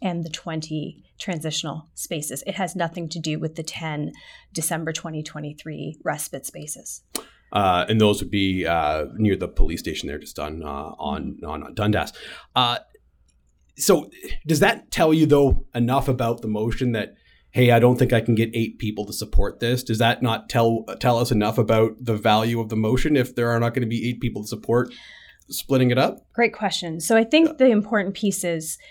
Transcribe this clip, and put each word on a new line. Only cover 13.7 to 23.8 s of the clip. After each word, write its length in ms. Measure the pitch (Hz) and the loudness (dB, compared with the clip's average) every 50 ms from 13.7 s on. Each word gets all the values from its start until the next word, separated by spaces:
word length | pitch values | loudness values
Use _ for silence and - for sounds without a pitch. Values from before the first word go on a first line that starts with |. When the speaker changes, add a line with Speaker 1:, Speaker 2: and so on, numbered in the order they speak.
| _ | _
Speaker 2:
so 320 | - - - 190 - - - - - - - - - - | -4 2 4 4 4 2 -4 -14 -16 -10 -8 -8 -6 -2
does 140 | 147 165 139 | 0 2 4
that 320 | - 196 - - - - - | 4 2 2 -2 -6 -6 -2
tell 200 | - 170 160 156 | 2 2 4 4
you, 140 | 160 156 | 6 6
though, 400 | 147 147 143 143 131 - - - - - | 6 6 6 6 6 4 4 0 0 -2
enough 320 | 120 120 117 131 139 - - | -2 0 2 2 0 0 0
about 320 | 127 127 120 113 117 117 | 0 0 0 -2 -2 -4
the 80 | - 113 | -4 -4
motion 440 | 107 104 110 117 110 - 127 127 113 | -4 -2 -2 -2 -2 -2 -2 -2 -2
that, 220 | 107 98 - - _ _ _ _ _ _ _ | -2 -4 -6 -10 _ _ _ _ _ _ _
"Hey, 220 | - 117 127 117 117 | 2 4 6 6 8
I 60 | 117 | 8
don't 180 | 117 123 127 123 | 8 6 6 6
think 140 | 131 110 120 | 4 2 2
I 80 | 113 | 2
can 160 | 110 - 117 | 2 2 2
get 140 | 110 117 113 117 | 2 2 0 0
eight 240 | 117 113 - - - | -4 -4 -4 -6 -6
people 260 | 110 107 104 - 104 | -6 -6 -4 -6 -6
to 80 | - - | -8 -8
support 480 | - - 107 - - 101 101 - - | -10 -6 0 4 4 4 4 2 -2
this"? 220 | 117 117 127 123 - | -2 0 0 0 -2
Does 160 | - 110 107 | -2 0 2
that 240 | 113 117 120 - 127 | 4 2 2 2 0
not 260 | 117 113 110 - - | 0 -2 -2 -4 -2
tell, 360 | - 123 117 113 113 110 - - - - | 0 2 4 4 2 0 -2 -6 -8 -2
tell 180 | - 127 120 117 | 0 2 2 2
us 120 | 123 - | 2 2
enough 280 | 117 104 104 107 113 131 | 2 2 2 0 2 0
about 380 | 117 110 113 110 113 110 110 - | 2 2 4 4 4 2 2 -2
the 160 | 127 120 110 | -4 -4 -2
value 440 | 101 101 113 107 110 110 117 117 117 | 0 2 2 4 4 2 2 0 -2
of 80 | 113 107 | -4 -2
the 80 | 113 | -2
motion 400 | 110 107 107 127 123 - 156 151 | 0 0 2 2 2 2 4 4
if 180 | 135 120 - - | 2 2 0 -2
there 160 | 123 117 120 | -2 0 0
are 100 | 117 117 | 2 2
not 140 | 117 120 120 | 0 0 0
gonna 120 | 131 | 0